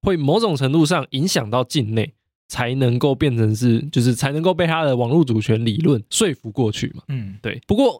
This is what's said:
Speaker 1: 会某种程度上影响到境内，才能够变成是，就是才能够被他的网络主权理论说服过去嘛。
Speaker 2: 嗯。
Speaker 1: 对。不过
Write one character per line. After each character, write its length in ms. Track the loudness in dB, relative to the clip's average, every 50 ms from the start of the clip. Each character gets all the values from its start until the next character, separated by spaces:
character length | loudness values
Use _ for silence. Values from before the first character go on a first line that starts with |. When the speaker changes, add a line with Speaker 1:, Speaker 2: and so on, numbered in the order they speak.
Speaker 1:
会 140 | -2 -2 0
某 220 | 0 2 2 2 2
种 160 | 2 0 0
程 160 | 0 0 2
度 140 | 4 4 4
上 180 | 2 2 -2 -2 -4
影 160 | -2 -2 -2
响 240 | 0 0 -2 -2 0
到 140 | 0 0 0
境 300 | 0 -2 -2 -2 0 0
内， 180 | -2 -2 -4 -6 _ _ _ _ _ _
才 260 | -10 -6 -4 -4 -2 0
能 200 | 0 0 2 2
够 160 | 2 2 0 0
变 200 | 0 0 0 2
成 180 | 2 2 0 0
是， 260 | 2 2 2 2 2 0 -2
就 100 | 0 0
是 140 | 2 2 2
才 160 | 0 -2 -2
能 100 | -2 0
够 140 | 0 0 0
被 100 | 0 0
他 200 | 0 0 0 0
的 120 | 0 0
网 140 | 0 0 2
络 140 | 2 2 2
主 160 | 2 2 0
权 220 | 0 0 0 0 0
理 140 | -2 0 0
论 220 | 2 2 2 0 -2 -4
说 220 | -2 0 0 0 -2
服 180 | -4 -10 -8
过 180 | -4 -2 -2 -2
去 160 | -2 -4 -6 -8 -8
嘛。 80 | -12 -12 -10
Speaker 2:
嗯。 280 | -8 -8 -8 -10 -12 -10
Speaker 1:
对。 180 | -10 -10 -10 -6 -4
不 80 | 0 2
过 240 | 2 2 2 0